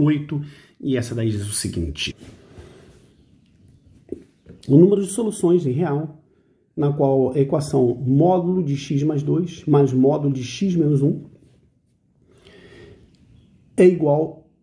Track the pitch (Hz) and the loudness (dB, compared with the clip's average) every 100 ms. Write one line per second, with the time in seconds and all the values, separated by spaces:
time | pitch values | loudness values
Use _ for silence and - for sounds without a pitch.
0 | 147 147 147 147 147 - - - 139 127 | 4 0 -2 -8 -10 -16 -20 -12 -4 -4
1 | 117 113 113 104 104 - 98 87 82 71 | -4 -4 -4 -4 -6 -6 -6 -4 -6 -6
2 | - - - - - - - - - - | -10 -10 -18 -20 -20 -20 -20 -20 -20 -20
3 | _ _ _ _ _ _ _ _ _ _ | _ _ _ _ _ _ _ _ _ _
4 | _ - - _ - - - 143 185 202 | _ -18 -18 _ -20 -12 2 6 6 4
5 | 190 - 220 208 170 180 139 127 175 143 | -2 -4 -6 -2 0 0 0 -2 -2 -4
6 | 156 - _ _ _ _ _ - 143 147 | -6 -12 _ _ _ _ _ -4 -2 0
7 | 139 135 127 139 139 156 147 139 123 120 | 0 2 0 0 0 -2 -2 0 0 0
8 | 127 139 175 185 175 185 147 139 - 139 | 0 2 4 2 0 -2 -2 -4 -4 -2
9 | 151 147 147 151 180 - 151 143 135 127 | -2 -2 -2 -2 -4 -6 0 2 4 2
10 | 135 151 143 131 123 - 196 170 147 143 | 2 2 -2 -4 -6 -6 -2 0 0 2
11 | 143 - - - _ _ _ _ _ _ | 0 -2 -8 -20 _ _ _ _ _ _
12 | _ _ _ _ - - - - - - | _ _ _ _ -20 -20 -20 -20 -20 -20
13 | - _ _ - _ _ _ - 185 170 | -20 _ _ -20 _ _ _ 4 6 6
14 | 151 147 156 - _ _ | 2 2 0 -6 _ _